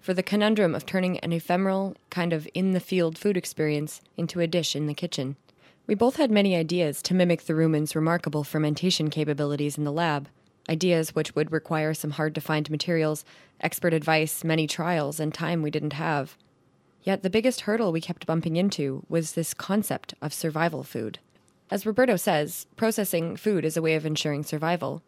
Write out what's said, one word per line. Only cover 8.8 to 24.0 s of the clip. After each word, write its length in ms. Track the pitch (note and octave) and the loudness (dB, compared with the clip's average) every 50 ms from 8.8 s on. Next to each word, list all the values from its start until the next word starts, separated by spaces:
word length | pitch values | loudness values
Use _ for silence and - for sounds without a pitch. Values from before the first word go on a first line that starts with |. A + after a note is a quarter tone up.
| - F#3 F3+ - D#3 D3+ | 0 0 0 2 0 -2
capabilities 680 | D3 D#3 D3+ C#3+ D3 C#3 D3 C#3+ C#3+ D3 D3 D3 C#3+ | 0 -2 -2 -2 0 -2 -2 -2 0 -2 -2 -2 -2
in 60 | - D3+ | -2 -4
the 100 | D3 C#3+ | -2 0
lab, 360 | D#3+ E3+ E3 D3 C#3+ C#3 - _ _ _ _ _ _ _ - | 0 0 0 0 -2 -4 -8 _ _ _ _ _ _ _ -4
ideas 460 | E3 D#3+ E3+ F#3 F3 E3 D#3+ D#3+ - | -2 2 4 4 4 4 2 0 0
which 200 | D#3+ D#3 - - | -2 -2 0 0
would 160 | - D#3 D#3 | -2 0 0
require 420 | D#3 D#3+ - - E3+ D#3 D#3 D#3 D#3 | 0 -4 -2 0 -2 0 0 0 -2
some 200 | - - D3+ D3 | -2 -4 -6 -2
hard-to-find 580 | - D#3 D#3 D#3 D#3+ - - D#3 D3+ D3+ - | -2 -2 -2 -2 -4 -4 -2 0 0 0 -2
materials, 540 | D3+ D3 - - F3 E3 D#3 D#3 D3+ D3 - - - - - _ _ _ | -4 -4 -2 0 2 2 2 2 0 -2 -6 -16 -20 -20 -20 _ _ _
expert 320 | - E3+ - - - F3 E3 | -6 -4 -4 0 0 2 2
advice, 520 | D#3+ D3 D#3+ D#3+ D#3 D#3 D#3 - - - | 2 2 4 2 4 2 0 -4 -4 0
many 240 | E3 D#3+ D#3+ D#3 D3 | 0 2 2 2 0
trials, 500 | - - D#3+ E3 F3+ D#3+ D3+ C#3 D#3 D#3 | -2 -2 -2 0 0 0 0 -2 -2 -2
and 160 | D#3 D3+ D3+ | -4 -4 -4
time 260 | - E3+ D#3 F3 E3+ | -4 -4 -2 -2 -2
we 120 | D#3 D3+ D3+ | -2 -2 -2
didn't 220 | D3+ D3 D3+ C#3+ | -4 -4 -4 -6
have. 420 | C#3+ D#3+ D#3+ D#3 D3 C3+ - - _ _ _ _ _ _ _ _ _ _ _ _ _ _ | -4 -2 0 0 0 -2 -4 -10 _ _ _ _ _ _ _ _ _ _ _ _ _ _
Yet 220 | - G3 - - | -2 -2 0 0
the 60 | F#3+ | 2
biggest 320 | F3 A3 A3 B3+ B3 - - | 2 4 2 2 0 0 -2
hurdle 280 | - G#3 A3+ A#3 F#3+ | -2 0 2 2 2
we 100 | D#3+ E3 | 0 0
kept 260 | D#3+ - E3+ - - | -2 -4 -10 -8 -4
bumping 280 | - D#3+ E3 E3 E3+ D#3+ | -2 -2 0 0 0 0
into 500 | E3+ F#3 G3+ F#3+ - D3 C#3 C3+ C3+ - _ | 2 2 0 0 0 -2 -4 -4 -6 -8 _
was 240 | D#3+ E3 D#3+ D#3+ - | -2 -2 -2 -2 -4
this 220 | - E3 - - | -4 -4 -4 -6
concept 600 | _ - - F#3+ G#3+ G#3 - - C3 - - - _ - | _ -4 -2 0 0 0 -2 -4 -6 -6 -14 -16 _ -8
of 100 | D3+ - | -8 -8
survival 520 | - - D#3+ D3+ D#3 E3 E3+ E3 C3+ C3 | -4 -4 -4 0 0 0 0 0 -4 -10
food. 340 | - - A#2+ A2+ G#2+ - - _ _ _ _ _ _ _ _ _ _ | -8 -6 -6 -6 -6 -8 -12 _ _ _ _ _ _ _ _ _ _
As 160 | - G3+ - | -4 -2 -2
Roberto 300 | G#3+ G#3+ A3 B3+ B3+ G#3+ | -2 2 2 4 4 4
says, 540 | F3 - - F3+ D3+ D3+ D3 F3 - - _ _ | 2 2 2 2 2 2 0 -6 -12 -14 _ _
processing 600 | - A3+ A3 A3+ - G3+ F#3 - F3 E3 E3 - | 0 0 0 2 0 -2 0 0 0 0 -2 -6
food 280 | - - G#3+ G#3 F3 D3 | -2 0 0 2 2 2
is 120 | D#3 D#3 | 0 0
a 60 | E3+ D#3+ | 0 2
way 140 | D#3+ D#3+ | 2 2
of 100 | D#3 | 2